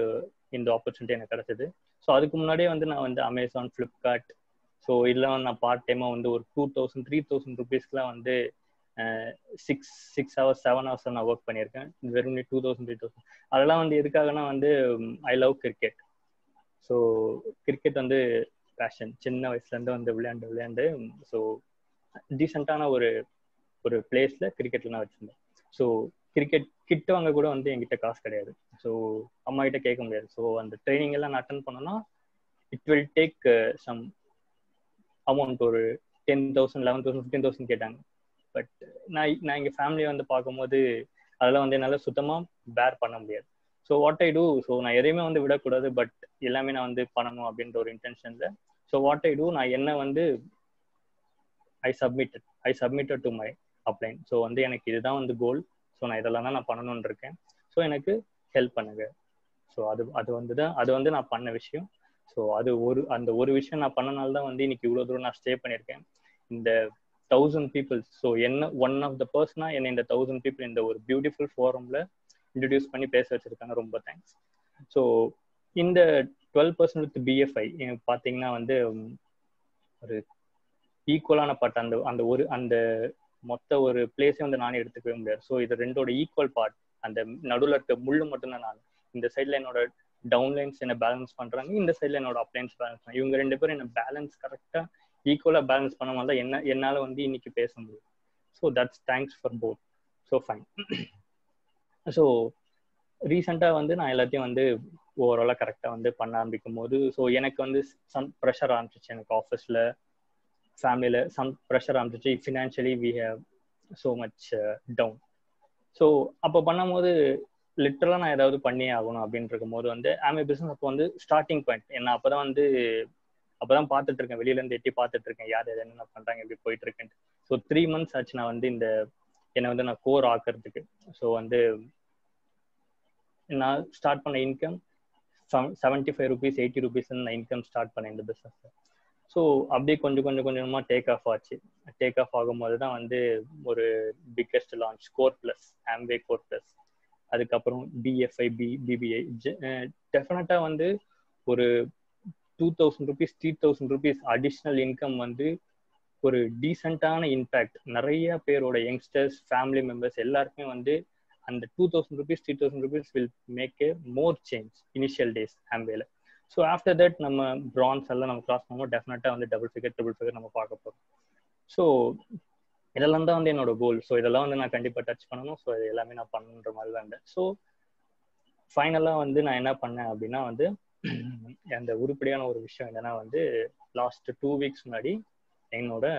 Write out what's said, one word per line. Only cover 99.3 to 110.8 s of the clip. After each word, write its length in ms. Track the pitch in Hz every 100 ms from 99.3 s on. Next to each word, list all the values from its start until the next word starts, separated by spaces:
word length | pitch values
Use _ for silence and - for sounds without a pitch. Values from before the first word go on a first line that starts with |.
| -
for 160 | 123
both. 260 | 117 113 - _ _ _ _ -
So 80 | 131
fine. 260 | - 107 - -
<clears throat> 460 | 202 - - _ _ _ _ _ _ _ _ _ 165
So 160 | 156 147 120 113 - _ _ _ _ _ -
ரீசெண்டா 480 | 143 175 170 165 170
வந்து 200 | 156 151 175
நான் 160 | 143
எல்லாத்தையும் 340 | 127 123 139 123
வந்து 180 | 127 135 117 135 - _ -
overall-ஆ 360 | 123 117 120
கரெக்டா 360 | 123 113 - 120
வந்து 200 | 113 120
பண்ண 200 | 120 113 113
ஆரம்பிக்கும் 400 | 113 110 113 113
போது, 200 | 117 135 135
so 120 | 131 127
எனக்கு 300 | 127 135 135
வந்து 180 | 135 139 139 _ _
some 200 | 139 139 -
ப்ரெஷர் 320 | 127 - 131
ஆரம்பிச்சிச்சு. 380 | 120 117 110 -
எனக்கு 240 | 113 110 110
ஆஃபீஸ்ல, 440 | - 120 - 117 117 - _ _ _ _ _ _ _
ஃபேமிலில 420 | -